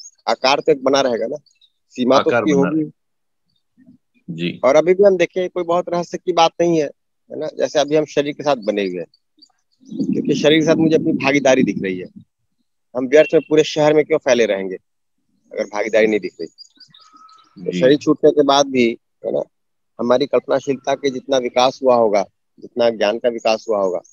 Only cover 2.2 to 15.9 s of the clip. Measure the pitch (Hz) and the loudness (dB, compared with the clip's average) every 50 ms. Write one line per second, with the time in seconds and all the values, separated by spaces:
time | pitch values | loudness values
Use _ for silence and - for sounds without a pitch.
2.2 | - 160 127 120 107 156 143 139 139 - 151 160 151 151 - _ _ _ _ _ | 2 2 0 0 0 2 2 2 0 0 -2 -4 -4 -6 -10 _ _ _ _ _
3.2 | _ _ _ _ _ _ _ _ _ _ _ _ _ _ _ _ _ _ _ _ | _ _ _ _ _ _ _ _ _ _ _ _ _ _ _ _ _ _ _ _
4.2 | _ - - - 170 175 - - - 123 139 151 156 175 185 185 202 202 190 175 | _ -14 -10 -8 -6 -8 -6 0 0 2 2 4 4 2 2 4 4 4 4 2
5.2 | 170 - _ 190 185 180 - 180 175 165 170 180 175 180 175 175 170 - - 170 | 0 -2 _ -6 -6 -4 -6 -6 -4 -2 -2 -2 -2 -2 -4 -6 -6 -6 -10 -8
6.2 | - - 175 165 165 160 - - 170 175 170 160 147 - - _ _ _ _ _ | -6 -4 2 2 2 2 2 0 0 2 2 0 0 -2 -8 _ _ _ _ _
7.2 | _ _ 120 135 151 151 - - 135 131 - 151 139 143 147 156 156 - - 151 | _ _ -12 -10 -10 -10 -4 -4 -4 -2 0 -2 0 2 0 0 0 0 -2 -4
8.2 | 143 147 139 - 135 147 143 120 98 104 104 104 101 92 90 87 80 - _ _ | -4 -4 -6 -4 -2 -2 -2 0 -2 -2 -2 -2 -2 -4 -4 -8 -10 -12 _ _
9.2 | _ _ _ _ _ _ _ _ _ _ _ _ _ - - - - - - - | _ _ _ _ _ _ _ _ _ _ _ _ _ -14 -8 -6 -4 -4 -4 -2
10.2 | - - - - - 147 156 160 151 156 160 156 160 160 160 151 - 160 - - | -2 -2 -2 2 2 4 4 4 4 2 2 2 2 2 2 2 0 -2 -4 -2
11.2 | - 139 143 143 131 131 131 131 123 104 98 - 98 95 92 90 90 - _ - | -2 0 0 2 2 2 2 4 2 0 -2 -4 -6 -6 -6 -8 -10 -14 _ -20
12.2 | - _ _ _ _ _ _ _ _ _ _ _ _ _ - 123 135 123 135 151 | -20 _ _ _ _ _ _ _ _ _ _ _ _ _ -8 -8 -2 4 4 4
13.2 | 151 - - 156 - - 151 151 151 - - 156 147 151 151 156 143 - 156 147 | 4 6 2 0 0 2 0 0 0 0 -2 0 2 2 2 2 2 0 -2 -2
14.2 | - 139 123 120 113 101 98 98 95 92 92 90 - _ _ _ _ _ _ _ | 0 0 2 2 2 0 0 -4 -4 -8 -10 -12 -14 _ _ _ _ _ _ _
15.2 | _ _ _ _ _ _ - 107 107 - 101 104 107 110 | _ _ _ _ _ _ -8 -8 -8 -6 -6 -6 -4 0